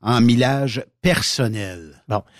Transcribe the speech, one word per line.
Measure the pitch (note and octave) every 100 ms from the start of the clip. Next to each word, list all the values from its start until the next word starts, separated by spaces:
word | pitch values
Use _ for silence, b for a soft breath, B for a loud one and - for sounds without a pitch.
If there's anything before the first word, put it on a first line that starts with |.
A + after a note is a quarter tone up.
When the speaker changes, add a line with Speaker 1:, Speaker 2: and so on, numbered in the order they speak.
Speaker 1:
en | G#2+ A#2+
millage | A#2+ A#2+ B2+ C#3 C3+ A#2 - _
personnel ? | F3+ E3+ - - A#2+ G#2+ G2 F2+ D#2+ C#2+ -
Speaker 2:
Bon, | G#2 - B